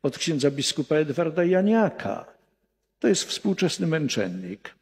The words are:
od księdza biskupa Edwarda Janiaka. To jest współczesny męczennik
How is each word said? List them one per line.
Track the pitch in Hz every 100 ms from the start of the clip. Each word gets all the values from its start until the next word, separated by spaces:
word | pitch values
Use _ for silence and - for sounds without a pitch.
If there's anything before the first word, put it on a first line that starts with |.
od | 139 -
księdza | - 151 139
biskupa | 139 131 - 139 151
Edwarda | 156 143 165 156 175
Janiaka. | 185 202 226 208 - - - - _ _ _ _ _ _ _
To | 233
jest | 190
współczesny | - - 208 190 180 - 175
męczennik | 160 143 - 95 92 92 - - -